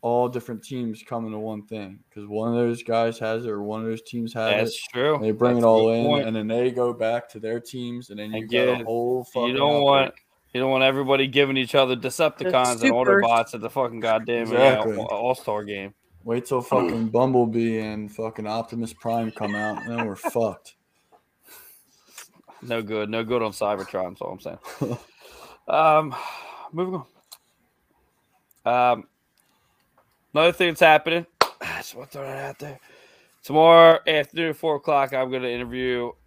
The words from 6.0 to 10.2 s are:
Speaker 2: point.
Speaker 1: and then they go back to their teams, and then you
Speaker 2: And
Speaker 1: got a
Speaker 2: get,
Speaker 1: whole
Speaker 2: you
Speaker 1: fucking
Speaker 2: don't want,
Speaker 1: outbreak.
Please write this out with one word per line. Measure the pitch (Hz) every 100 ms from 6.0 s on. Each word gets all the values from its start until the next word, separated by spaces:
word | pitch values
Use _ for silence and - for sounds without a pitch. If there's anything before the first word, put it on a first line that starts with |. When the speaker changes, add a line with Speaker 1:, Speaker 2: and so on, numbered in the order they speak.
| 139
Speaker 2:
point. | 147 120
Speaker 1:
and | 110
then | 107
they | 113 127
go | 123 123
back | 117 110 120 -
to | 110
their | 110 117
teams, | 117 127 120 120 123
and | 104
then | 107
you | 110
Speaker 2:
And | 110
Speaker 1:
got | 120 127
a | 123
Speaker 2:
get, | 113
Speaker 1:
whole | 117 120 127
Speaker 2:
you | 123 131
Speaker 1:
fucking | 120 131
Speaker 2:
don't | 143 147
want, | 139 139 135
Speaker 1:
outbreak. | -